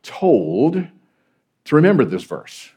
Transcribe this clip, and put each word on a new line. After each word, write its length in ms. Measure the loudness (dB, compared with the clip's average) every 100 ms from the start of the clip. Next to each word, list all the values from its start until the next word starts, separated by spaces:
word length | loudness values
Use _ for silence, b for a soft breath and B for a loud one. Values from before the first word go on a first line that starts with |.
told 840 | -18 -2 2 2 0 0 0 -2 -8 _ _ _ _ _ _ _
to 100 | -2
remember 300 | 2 4 2
this 180 | 0 -4
verse. 480 | -10 -14 -14 -20 -20